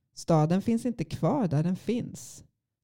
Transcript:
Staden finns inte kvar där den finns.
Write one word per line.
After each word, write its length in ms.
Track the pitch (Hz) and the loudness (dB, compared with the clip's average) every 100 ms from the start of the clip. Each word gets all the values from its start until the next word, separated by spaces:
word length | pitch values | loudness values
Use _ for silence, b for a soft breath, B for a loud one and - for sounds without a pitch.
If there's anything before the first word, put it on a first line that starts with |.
| _ | _
Staden 480 | - - 160 156 185 | -6 2 4 4 2
finns 240 | 233 226 247 | 2 0 -2
inte 180 | 233 | -4
kvar 440 | - - 160 285 180 | -6 -2 0 2 0
där 140 | 139 | 0
den 140 | 175 185 | 0 -2
finns. 680 | - 240 - - - - - _ _ _ | -2 -4 -6 -12 -16 -20 -20 _ _ _